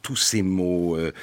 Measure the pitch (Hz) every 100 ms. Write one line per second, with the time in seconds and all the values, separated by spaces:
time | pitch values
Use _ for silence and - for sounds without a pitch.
0 | - 127 - 113 95 95 90 90 87 82
1 | 82 -